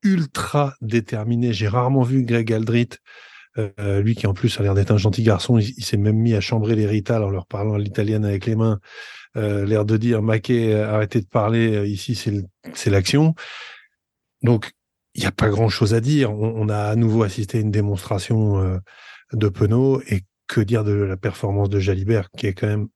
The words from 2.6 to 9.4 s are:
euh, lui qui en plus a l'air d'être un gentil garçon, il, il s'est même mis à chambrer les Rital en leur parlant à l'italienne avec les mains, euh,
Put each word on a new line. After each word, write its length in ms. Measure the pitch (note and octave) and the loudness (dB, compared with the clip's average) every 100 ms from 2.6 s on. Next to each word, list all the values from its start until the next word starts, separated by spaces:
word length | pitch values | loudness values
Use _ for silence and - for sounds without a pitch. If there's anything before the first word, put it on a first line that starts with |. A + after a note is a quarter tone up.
| A2 A#2 A#2+ - _ - - - - - | 2 0 0 -6 _ -20 -20 -20 -16 -8
euh, 440 | G#2+ G2 G2+ G2 | -8 -6 -2 0
lui 140 | G2+ A2+ | 0 0
qui 120 | G#2 | 0
en 60 | |
plus 240 | F#2+ A#2+ - | 0 -2 0
a 60 | |
l'air 100 | G2+ | 0
d'être 180 | G2 G2 | 2 4
un 60 | G#2+ | 4
gentil 260 | G2+ G2+ | 2 2
garçon, 340 | A2+ F#2+ - A#2+ | 2 2 2 2
il, 160 | G#2 B2+ | 2 -4
il 60 | |
s'est 140 | A2 G#2 | -4 0
même 180 | G#2 G#2+ | 2 2
mis 180 | A#2 A2 | 2 0
à 40 | |
chambrer 360 | F#2+ A2+ G#2+ A2 | 0 -2 0 0
les 100 | G#2+ | 2
Rital 360 | G#2+ G2 A#2 | 0 0 -2
en 80 | G2+ | 0
leur 160 | G2 F2+ | -4 -6
parlant 280 | G2+ G#2+ | -6 -2
à 60 | G#2 | -2
l'italienne 440 | G2+ G2 G#2 G#2+ | -2 -2 -2 0
avec 220 | G#2 G2 F#2 | 0 -2 -2
les 100 | A2 | 0
mains, 240 | A2+ G#2+ - - - - - | 2 0 -6 -20 -20 -20 -14
euh, 280 | - | -6